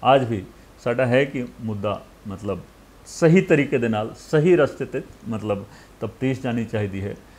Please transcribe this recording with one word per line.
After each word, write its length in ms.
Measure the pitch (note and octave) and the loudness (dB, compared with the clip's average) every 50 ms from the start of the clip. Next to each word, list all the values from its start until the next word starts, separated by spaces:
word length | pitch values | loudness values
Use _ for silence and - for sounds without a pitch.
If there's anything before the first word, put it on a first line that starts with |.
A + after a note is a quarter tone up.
| - A#2+ C3+ | 6 6 4
ਅੱਜ 80 | C#3 B2+ | 6 4
ਵੀ 200 | A2 A#2 G2+ F2 - - - - - - - - | 2 -4 -4 -6 -10 -18 -20 -20 -20 -20 -8 -4
ਸਾਡਾ 220 | B2 A#2+ B2 C3 | -4 0 0 0
ਹੈ 180 | A#2+ A#2+ C3 C#3+ | 2 4 2 2
ਕਿ 220 | D3 C#3+ C3+ B2 A#2+ - - | 2 -2 -8 -8 -8 -12 -12
ਮੁੱਦਾ, 420 | B2 A2 G#2+ G2+ G2 G#2 G2 - - - - - - G#2+ | -10 -8 -8 -6 -4 -4 -6 -6 -8 -18 -20 -18 -14 -12
ਮਤਲਬ, 320 | G2 F#2+ - G2+ G2 F2 D#2 - - - - _ - - - | -12 -10 -6 -6 -6 -6 -8 -16 -20 -20 -20 _ -20 -20 -20
ਸਹੀ 360 | - - - - D#3+ D#3+ F#3+ | -20 -6 2 4 6 6 6
ਤਰੀਕੇ 360 | F3+ F#3 F3 D3+ C#3+ C#3 D3 C3 | 6 4 4 2 2 2 0 0
ਦੇ 100 | A#2 A#2 | 0 0
ਨਾਲ, 280 | A2 G#2+ G#2+ A#2 - - - - | 0 -2 -4 -6 -8 -14 -12 -2
ਸਹੀ 240 | - D#3 D3 F3+ F3+ | 0 2 4 4 6
ਰਸਤੇ 300 | D#3+ D3 C3 - - C3+ | 6 4 2 0 -6 -10
'ਤੇ, 160 | - - C3+ - - - - - G#2 | -8 -6 -10 -10 -10 -18 -16 -12 -8
ਮਤਲਬ, 360 | A2+ G#2+ G#2 G#2+ G#2 G2 G2+ G2+ - - - - - - | -8 -6 -2 -4 -4 -4 -4 -12 -18 -20 -20 -20 -14 -10
ਤਫਤੀਸ਼ 420 | - G#2+ - - B2+ C3 C3 B2+ | -10 -10 -8 -4 -4 -4 -4 -2
ਜਾਣੀ 240 | C3 B2+ A#2 A#2+ A2+ | -4 -4 -4 -4 -4
ਚਾਹੀਦੀ 360 | A2 - A2 G#2+ G2+ F#2+ G2 | -4 -4 -4 -4 -4 -4 -6
ਹੈ। 140 | F#2+ G2+ - - - - - | -8 -8 -10 -12 -16 -20 -20